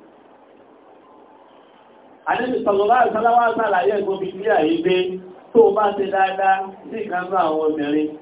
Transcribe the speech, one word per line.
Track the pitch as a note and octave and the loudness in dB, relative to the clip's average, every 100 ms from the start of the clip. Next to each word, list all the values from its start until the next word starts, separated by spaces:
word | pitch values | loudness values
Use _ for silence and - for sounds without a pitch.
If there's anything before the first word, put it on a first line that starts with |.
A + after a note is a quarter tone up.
| - - - - - - - - - - - - - - - - - - - - - - D#3 | -20 -20 -20 -20 -20 -20 -20 -20 -20 -20 -20 -20 -20 -20 -20 -20 -20 -20 -20 -20 -20 -12 -6
Ànábì | F#3+ B3+ A#3 | -4 -2 -2
sallallahu | G#3 G3 G#3 B3 | 0 0 4 4
alaihi | G#3+ | 2
wasallam | A3 A#3 A#3+ A#3 | 2 2 4 2
ṣàlàyé | A#3+ G#3 F#3 F#3+ | 0 0 0 0
ẹ̀gbọ́n | G#3 E3+ G3 | 0 -2 -4
bíi | F3+ | -6
ilé | F#3+ G#3+ | -6 0
àyè | F3+ D#3 E3 | 2 2 0
pé | F3 F#3 F#3 - - - - | 2 0 0 -6 -12 -20 0
tó | A#3 | 4
o | G#3 | 4
bá | G#3 G3+ | 4 0
ṣe | G3+ | -2
dáadáa | F#3+ F#3+ F#3+ F#3+ F#3+ F#3+ G3 F#3+ | -2 0 0 0 0 0 -4 -12
sí | - A3+ | -12 -10
ìkan | F#3 F3+ | -6 -6
nínú | F3+ F#3+ | -2 0
àwọn | D#3+ D#3 | 0 0
obìnrin | D#3 D3+ D3 D3+ D3+ - | 0 -2 -2 -2 -2 -8